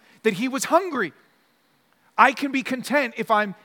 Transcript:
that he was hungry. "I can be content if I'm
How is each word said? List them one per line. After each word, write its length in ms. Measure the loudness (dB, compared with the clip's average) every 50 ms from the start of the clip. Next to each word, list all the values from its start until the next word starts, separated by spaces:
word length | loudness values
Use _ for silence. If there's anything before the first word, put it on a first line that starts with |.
| _ _ _ _ 0
that 120 | 0 0
he 120 | 0 -2 -4
was 180 | -2 -4 0
hungry. 460 | 2 2 2 2 0 -4 -4 -6 -6 -8 _ _ _ _ _ _ _ _ _ _ _ _ _ _ _ _ _ _ _ _ 4
"I 140 | 4 4
can 220 | 4 0 -4 -4 -2
be 100 | -4 -4
content 520 | -4 -6 -6 -4 -2 0 0 0 -2 -4 -6
if 120 | -2 0
I'm 260 | 2 2 0 -2 -6 -12